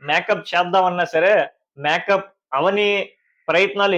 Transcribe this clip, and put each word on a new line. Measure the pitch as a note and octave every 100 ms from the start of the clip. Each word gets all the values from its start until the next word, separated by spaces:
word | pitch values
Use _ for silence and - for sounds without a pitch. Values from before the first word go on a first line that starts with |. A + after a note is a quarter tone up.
| C#3+
మేకప్ | E3 F3 F3+ -
చేద్దామన్నా | F3 F3 F#3+ F#3 F3 E3+
సరే, | D#3+ F#3 G#3 - - _ C#3
మేకప్ | D3 F3 G3+ G3 - _ _ C3+
అవని | F3 G3+ G#3 G3+ - _ _ _ -
ప్రయత్నాలు | E3 G3 G3+ G3+